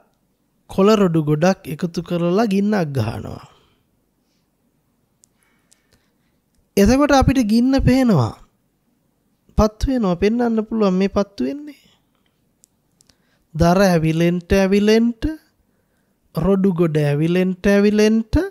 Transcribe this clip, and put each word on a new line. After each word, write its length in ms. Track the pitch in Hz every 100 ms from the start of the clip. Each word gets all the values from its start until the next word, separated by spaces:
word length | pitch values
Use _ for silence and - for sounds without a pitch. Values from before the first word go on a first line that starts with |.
| _ _ _ _ _ _ -
කොළ 200 | - 202 214
රොඩු 280 | 185 160
ගොඩක් 440 | 147 151 180 190 -
එකතු 360 | 151 175 175
කරලා 440 | 170 175 175 190 233
ගින්නක් 440 | 196 202 208 156
ගහනවා. 560 | 131 107 - - - - _ _ _ _ _ _ _ _ _ _ _ _ _ _ _ _ _ _ _ _ _ _ _ _ _ _ _ _ _ _ _ _ -
එතකොට 340 | 208 262 294
අපිට 360 | 269 254 269 208
ගින්න 260 | 226 254 269
පේනවා. 600 | 226 262 247 160 113 - - _ _ _ _ _ _ _ _ _ _ -
පත්තු 280 | 208 - -
වෙනවා. 280 | 254 196 175
පෙන්වන්න 460 | 202 240 240 220
පුළුවන් 320 | 214 226 202
මේ 140 | 185 196
පත්තු 360 | 208 202 -
වෙන්නේ. 380 | 254 285 294 - _ _ _ _ _ _ _ _ _ _ _ _ _ _ _ _ _ 156
දර 240 | 170 185
ඇවිලෙන්ට 720 | 196 170 160 165 170 175 175
ඇවිලෙන්ට, 720 | 196 190 202 208 220 233 - 302 320 _ _ _ _ _ _ _ _ _ 160
රොඩු 340 | 170 196 196
ගොඩ 240 | 170 170 151
ඇවිලෙන්ට 680 | 147 147 165 180 185 180 202
ඇවිලෙන්ට 680 | 202 208 214 214 220 220 294 392